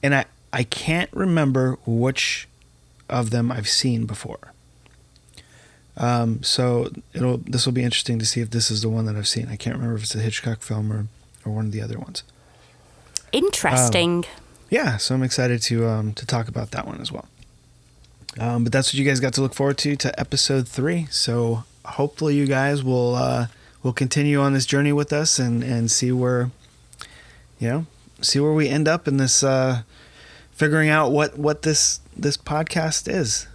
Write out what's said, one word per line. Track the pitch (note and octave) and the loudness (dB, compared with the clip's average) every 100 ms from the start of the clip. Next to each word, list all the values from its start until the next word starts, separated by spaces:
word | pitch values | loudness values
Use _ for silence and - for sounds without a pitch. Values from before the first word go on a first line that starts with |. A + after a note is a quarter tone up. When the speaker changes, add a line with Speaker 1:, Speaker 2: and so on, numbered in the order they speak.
Speaker 1:
And | C#3 C#3 | 2 2
I, | - - _ | 0 -10 _
I | B2+ | -4
can't | B2 - - E3 F3+ | -4 -4 -2 -2 -2
remember | - F#3+ E3 C#3 C3 B2+ C3+ - | -2 2 4 4 2 0 -2 -2
which | A#2 B2+ C3 - - - _ - _ _ _ - | 2 2 0 -2 -4 -10 _ -20 _ _ _ -6
of | B2 A2+ | -2 0
them | A#2+ A#2 | 0 0
I've | B2 G2+ | -2 -2
seen | - C3+ A#2 A2+ | 0 0 0 -2
before. | G#2 - A1+ - - - _ - - - - - - - - - - _ - | -6 -10 -12 -16 -20 -20 _ -20 -20 -20 -20 -20 -20 -20 -20 -20 -20 _ -2
Um, | A#2+ A#2+ A#2 A2+ | 0 2 2 0
so | - - B2 A#2+ - - - | 0 0 2 0 -2 -8 -12
it'll, | - B2+ B2 | -2 0 0
this | - B2 C3 | -2 -2 0
will | |
be | B2 | 0
interesting | B2 A#2 - A#2 | 0 -2 -2 -2
to | A2 | 0
see | - | -2
if | A2+ | -2
this | A#2 A2+ | -2 0
is | G#2+ | 0
the | A2 | 0
one | A2+ A2 | 0 -2
that | G#2 | -2
I've | G2+ | -2
seen. | - A#2 | -2 -4
I | A2 | -6
can't | A#2 - | -6 -4
remember | A#2 A2+ | -4 -4
if | |
it's | G#2+ A2 | -4 -2
a | |
Hitchcock | A2 - A#2+ A2 | -2 -2 -4 -6
film | - G#2+ G#2+ | -4 -4 -2
or, | G#2+ G#2 - - - A2 | -4 -6 -10 -20 -12 -6
or | |
one | G#2+ G#2+ | -4 -4
of | |
the | G#2+ | -4
other | G#2+ A2+ | -6 -8
ones. | - - - _ - - - - - - - - - | -10 -12 -14 _ -20 -20 -20 -20 -20 -20 -12 -12 -2
Speaker 2:
Interesting. | B3+ F#4 - F3 B2+ B2 C#3+ E3+ F3 | 0 0 0 2 4 4 4 4 2
Speaker 1:
Um, | F3 - - - - | -2 -10 -20 -20 -2
yeah, | A3+ C4+ G#2+ | 0 0 0
so | - C3 | 0 0
I'm | |
excited | B2+ - B2+ A#2+ | 0 0 0 0
to, | - A#2 A2+ | 0 0 2
um, | A2 G#2+ | 0 -2
to | G#2+ B2 | -6 -4
talk | B2 A2+ | -2 -2
about | A#2 A2 | -6 -6
that | - - | -8 -8
one | - | -10
as | - | -10
well. | - - _ - - _ - _ - - - - - | -10 -14 _ -20 -20 _ -20 _ -20 -20 -20 -16 -6
Um, | A#2 A#2+ | -2 0
but | A#2 | 2
that's | C3+ B2+ | 2 2
what | C3+ | 2
you | C#3 | 2
guys | C3 | 2
got | B2+ B2 | 0 0
to | |
look | C3+ - | -2 2
forward | C#3 C3+ | 0 2
to, | D3 C#3+ | -2 0
to | B2+ - | -2 -2
episode | C3+ C#3 - C3+ B2 | -2 0 2 0 0
three. | - C#3 E3+ D3+ | -2 0 0 -2
So | - - A#2+ A#2 A2+ - - - | -2 0 0 0 -2 -6 -18 -12
hopefully | - C#3+ D3 D#3 C#3+ | -2 -2 0 0 2
you | C#3 | 2
guys | C3+ C#3 C#3+ | 2 2 0
will, | C3 B2+ A#2+ B2 | 0 2 2 2
uh, | B2+ B2 A#2+ - - - | 0 0 -2 -6 -20 -6
will | C3 | -4
continue | A#2+ C3 D3 D3 C#3+ | -2 0 2 2 4
on | C#3 | 4
this | C#3 B2+ | 2 2
journey | C#3 D3 | 2 2
with | C#3+ D3 | 2 0
us | D3 D#3 - | 0 0 0
and, | B2 A#2 | 0 0
and | B2 A#2+ A#2 | 0 0 0
see | - B2 | 0 0
where, | B2+ B2 B2 B2 - - - - - - - - - - - | 2 2 0 -2 -6 -20 -20 -20 -20 -20 -20 -20 -20 -20 -6
you | A#2 | -4
know, | C3+ E3 - - - | -2 -6 -14 -20 -6
see | - C#3 | -2 2
where | D3 | 2
we | D#3 D3 | 2 2
end | C#3 D#3 | 2 2
up | E3+ - | 2 0
in | C#3 | 2
this, | C3 - | 2 4
uh, | C#3 C3 C3 B2+ A2 - - - - - - | 4 4 2 0 -4 -18 -20 -20 -20 -20 -20
figuring | - D3+ D#3 D#3 | 0 2 4 4
out | D#3 C#3+ | 4 4
what, | D3 D3+ - | 4 2 0
what | D3 D3+ | -2 0
this, | D#3 D3 - - - - | 0 2 0 -2 -10 -4
this | D3 C#3+ | -4 -4
podcast | - D3+ D#3+ F3 D#3+ D#3 - | -4 -4 -2 -2 -2 -2 -2
is. | F#3+ B2 - - | -2 -2 -2 -6